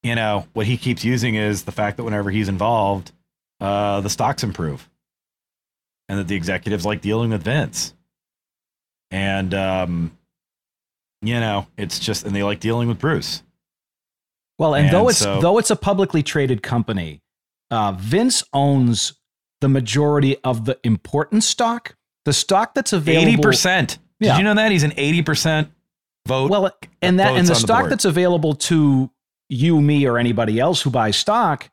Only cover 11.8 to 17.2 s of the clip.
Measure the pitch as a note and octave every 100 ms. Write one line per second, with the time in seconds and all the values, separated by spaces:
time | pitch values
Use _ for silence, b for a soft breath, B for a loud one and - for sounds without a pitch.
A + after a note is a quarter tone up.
11.8 | F#2+ - - G2+ G#2 G2+ G2+ G#2 A2 A#2
12.8 | A#2 A#2 D3 A#2+ - - _ _ _ _
13.8 | _ _ _ _ _ _ _ - D#3+ C#3+
14.8 | D3 F3+ B3 A3 G2+ G2 E3+ G#3+ - -
15.8 | G3 G3 F#3+ D#3+ C#3+ D#3 C3+ A#2 - A#2+
16.8 | A2+ G2+ E2 D2+